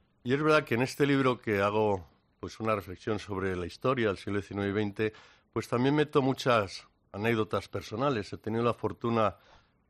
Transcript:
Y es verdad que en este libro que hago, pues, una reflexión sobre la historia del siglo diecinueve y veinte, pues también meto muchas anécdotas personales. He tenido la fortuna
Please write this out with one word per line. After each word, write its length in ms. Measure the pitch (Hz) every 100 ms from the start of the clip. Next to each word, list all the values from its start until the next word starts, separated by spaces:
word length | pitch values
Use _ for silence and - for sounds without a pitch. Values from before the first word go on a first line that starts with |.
| _ _
Y 100 | 120
es 80 | 139
verdad 220 | 151 151
que 100 | 147 117
en 60 |
este 240 | 131 - 143
libro 340 | 139 131 120
que 220 | - 101
hago, 460 | 101 107 107 95 85 _ _ _
pues, 200 | 90 -
una 140 | 110 107
reflexión 440 | 95 90 - 104
sobre 360 | 104 95 95 90
la 120 | 87
historia 400 | - 127 131 107
del 100 | 92
siglo 220 | - 101
diecinueve 320 | - 98 101
y 20 |
veinte, 400 | 101 104 98 110 - - _ _
pues 160 | 117 -
también 260 | 120 131
meto 300 | 151 147 151
muchas 640 | 131 131 135 117 98 - - _ _
anécdotas 560 | 101 110 113 107 104 -
personales. 640 | 101 - 107 143 120 95
He 40 | 87
tenido 260 | 107 113
la 100 | 120
fortuna 640 | 110 104 90 117 117 104 - _ - _ _